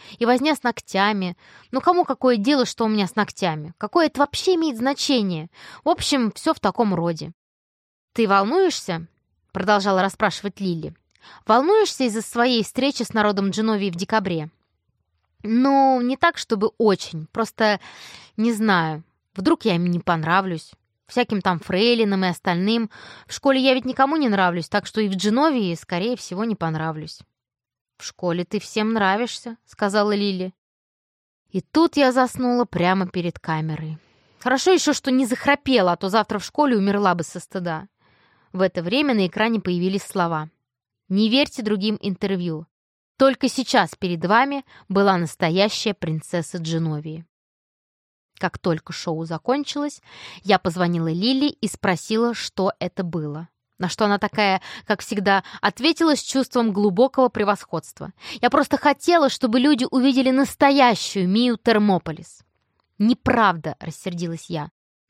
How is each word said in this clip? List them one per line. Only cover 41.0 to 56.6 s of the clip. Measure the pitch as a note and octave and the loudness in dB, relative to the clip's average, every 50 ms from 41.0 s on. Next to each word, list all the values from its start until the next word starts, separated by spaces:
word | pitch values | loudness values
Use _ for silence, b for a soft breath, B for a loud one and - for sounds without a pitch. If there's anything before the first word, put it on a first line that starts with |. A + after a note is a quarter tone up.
| _ - | _ -4
"Не | F#3 G3+ A3 A3 | 0 0 2 2
верьте | A#3 C4+ D4 - - - | 2 2 2 0 -4 -6
другим | G#3+ G#3 G#3+ F#3+ G3 A3 G#3 - | -4 -2 -2 -2 -2 -4 -4 -4
интервью. | - G3+ F3+ - - G3 G3 F3+ F3 F3 D#3+ D3+ E3 - _ _ _ _ _ _ _ _ _ | -6 -6 -6 -4 -4 -4 -4 -4 -4 -6 -6 -8 -10 -16 _ _ _ _ _ _ _ _ _
Только | - C4 C4+ B3+ - - B3 | 2 4 4 4 2 -2 -2
сейчас | - - A#3+ - - A#3 F3+ D#3+ - | -2 -4 -4 0 2 2 2 2 -2
перед | - - F3+ F3 E3 E3+ | -6 -6 -4 -4 -4 0
вами | F3 G#3 A#3 C4+ C#4 C#4+ C#4 b b b b b - | 2 2 4 2 2 -2 -6 b b b b b -2
была | F#3+ G3 G3+ G3 F#3+ | 0 2 4 4 2
настоящая | F3 E3+ D3+ - - F#3 D#3+ E3 F#3 G3+ G#3+ - - - A3 G3+ | 2 0 -4 -4 -2 -2 0 2 2 2 2 0 -2 -4 -4 -4
принцесса | - - D#3+ D#3 D#3 - - - F3 D#3+ - - F3 | -4 -6 -6 -6 -6 -6 -6 -6 -6 -6 -6 -8 -10
Дженовии". | E3 D#3+ E3 E3 E3 D#3+ D#3 D3 D3+ D#3+ D#3 E3 E3 _ _ _ _ _ _ _ _ _ _ _ _ _ _ _ _ _ _ _ _ _ _ - | -6 -6 -4 -4 -2 -4 -4 -6 -8 -10 -12 -14 -16 _ _ _ _ _ _ _ _ _ _ _ _ _ _ _ _ _ _ _ _ _ _ -6
Как | F#3 F3 - - | -6 -6 -6 -4
только | - F#3 E3 D#3 - - | -4 -4 -4 -4 -6 -10
шоу | E3 - - F3 D#3+ D#3+ E3 | -14 -10 -8 -8 -6 -6 -6
закончилось, | E3 E3 D#3 - - B3+ D4 C#4+ - - D4 D4 D4 - - B B B B B B B B | -8 -8 -6 -2 -2 -2 -2 -4 -6 -6 -6 -6 -6 -8 -12 B B B B B B B B
я | B F#3+ G#3 - | B 2 2 2
позвонила | - F#3 D#3+ F3+ F3+ F3 F3 E3+ E3 E3 | 2 0 -2 0 0 0 0 0 0 -2
Лили | D#3+ F3 G3+ B3 C4 C4 C#4+ D4 | -2 0 0 0 2 2 0 0
и | - - - G3+ | -2 -4 -6 -6
спросила, | - - - G3+ F3+ D#3+ - - A3 A3 A#3 A#3+ A3+ | -6 -2 -2 -2 0 -2 -2 -4 -2 0 0 0 -2
что | - - - - - F#3 F#3+ - - | -4 -8 -8 -4 -2 -2 -2 -2 -4
это | G3 F3+ - - F#3 | -6 -8 -6 -8 -8
было. | E3+ D#3+ E3+ D3+ D3 D3 D#3 E3+ - _ _ _ _ _ - | -6 -6 -6 -6 -6 -8 -10 -12 -16 _ _ _ _ _ -8
На | - - | -6 -6
что | - - A3+ | -2 -2 0
она | G3+ G3+ G3 | 0 0 0
такая, | - G3+ - - G#3 G3 F#3+ F#3+ B B B B B | -2 -2 -2 0 0 0 0 -2 B B B B B
как | - G#3+ - | -4 -4 -4
всегда, | - - A3+ G#3 F#3 G3+ G3 G3 B B B B | -4 -6 -6 -2 0 2 2 0 B B B B
ответила | - G3+ - - A#3+ E4 E4 - E4 D#4+ D4 | -4 -4 -2 0 0 0 2 2 2 2 2
с | - | 0
чувством | - - - C4+ B3+ - - B3 | -2 -2 -2 -2 -2 0 0 0